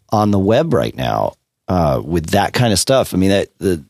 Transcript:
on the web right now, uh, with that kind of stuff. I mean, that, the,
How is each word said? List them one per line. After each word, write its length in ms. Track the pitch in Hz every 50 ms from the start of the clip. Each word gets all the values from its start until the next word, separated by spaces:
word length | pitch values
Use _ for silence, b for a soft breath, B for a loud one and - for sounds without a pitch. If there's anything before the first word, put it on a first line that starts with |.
| _ _
on 200 | - 104 107 104
the 80 | 101 95
web 340 | 95 101 110 139 165 165 120
right 220 | 82 58 57 -
now, 400 | - 64 58 53 52 52 - - _ _ _ _ _ _ -
uh, 320 | 95 90 82 73 65 60 55
with 280 | 71 85 87 80 82
that 200 | 98 101 98 -
kind 220 | - - 123 117 101
of 60 | -
stuff. 340 | - - 135 127 - - -
I 40 |
mean, 120 | 92 92 95
that, 280 | 101 98 80 - _ -
the, 220 | 85 95 87 76 67